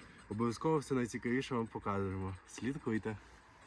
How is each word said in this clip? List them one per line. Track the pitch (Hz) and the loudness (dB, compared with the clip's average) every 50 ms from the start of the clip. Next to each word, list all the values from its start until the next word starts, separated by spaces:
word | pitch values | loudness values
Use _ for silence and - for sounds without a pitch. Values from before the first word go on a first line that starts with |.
| - - - - - - | -18 -18 -20 -16 -8 -4
Обов'язково | 104 107 117 117 107 - - 160 160 | 0 2 2 2 2 2 2 4 4
все | 147 135 - 139 | 4 2 2 2
найцікавіше | 127 120 110 - 113 - 120 123 135 131 - 131 | 2 2 0 -2 -2 0 2 2 2 0 0 0
вам | 117 113 | 0 0
покажемо. | 110 - 110 - 107 101 98 98 95 95 95 95 92 92 - - | 0 -4 -4 -2 0 0 2 2 0 0 -2 -2 -4 -4 -6 -10
Слідкуйте. | - - - - 123 143 151 - 123 110 107 - 107 107 101 - - - - - - - - - | -12 -10 -4 -2 -2 -2 0 0 2 2 2 2 0 -4 -4 -8 -14 -20 -20 -20 -20 -20 -20 -20